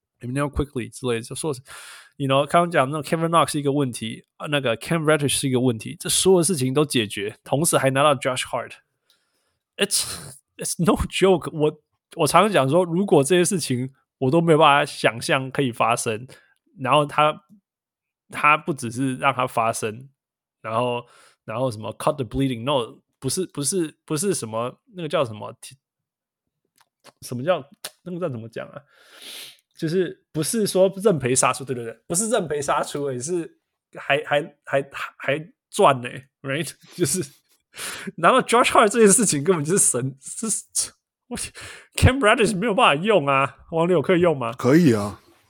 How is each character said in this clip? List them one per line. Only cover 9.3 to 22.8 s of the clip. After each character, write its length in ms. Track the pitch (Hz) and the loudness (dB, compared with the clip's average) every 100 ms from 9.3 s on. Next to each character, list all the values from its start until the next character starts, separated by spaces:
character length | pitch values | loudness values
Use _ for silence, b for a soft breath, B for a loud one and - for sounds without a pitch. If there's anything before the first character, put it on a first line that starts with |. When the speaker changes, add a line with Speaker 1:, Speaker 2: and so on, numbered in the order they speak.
| _ _ _ _ - | _ _ _ _ -6
Speaker 1:
It's, 560 | 202 - - - - - _ - | -2 -2 -4 -8 -16 -20 _ -12
it's 260 | - - | -8 -2
no 120 | 175 262 - | 0 0 -2
joke。 500 | - 185 180 - 160 | 2 4 2 0 -2
我， 240 | 151 165 _ _ _ - | -2 -2 _ _ _ -2
我 100 | 147 | 4
常 160 | 165 | 6
常 80 | 208 | 6
讲 180 | 175 135 | 4 4
说， 160 | 160 | 2
如 220 | 180 165 202 | 2 0 4
果 160 | 165 | 4
这 140 | 139 180 | 4 2
些 80 | |
事 160 | 175 190 | 2 0
情 340 | - 123 131 - _ _ | -2 -4 -6 -10 _ _
我 100 | 131 | 0
都 120 | 165 | 2
没 100 | 170 | 4
有 80 | 151 | 6
办 80 | 156 | 8
法 180 | 143 | 6
想 380 | 147 - 139 110 | 2 0 -2 0
象 260 | - 143 131 | -2 -2 -2
可 100 | 127 | -2
以 80 | 135 | -2
发 240 | 110 113 | 0 0
生， 320 | 117 - 107 131 b b b _ 196 | 0 -2 -6 -8 b b b _ -8
然 120 | 127 | -4
后 140 | 143 147 | -4 -2
他， 380 | - 151 151 _ _ _ _ _ _ _ _ _ | 0 0 -2 _ _ _ _ _ _ _ _ _
他 280 | - 147 156 | -2 2 2
不 180 | 156 | 0
只 160 | 147 117 | -8 -8
是 240 | 117 135 127 | -4 -4 -2
让 140 | 139 | -2
它 140 | 127 127 | -2 -2
发 260 | - 113 | -2 -2
生， 360 | 117 113 110 135 _ _ _ _ _ | -2 -6 -8 -16 _ _ _ _ _
然 140 | 110 | -6
后， 320 | 113 123 120 120 b b b | -2 -2 -4 -8 b b b
然 120 | - 110 | -12 -6
后 140 | 131 | -4
什 80 | 107 | -6
么 180 | 107 - | -10 -6
cut 200 | - 147 | -4 -4
the 80 | |
bleeding，no， 760 | 117 131 135 120 120 143 | -4 -2 -2 -4 -4 -4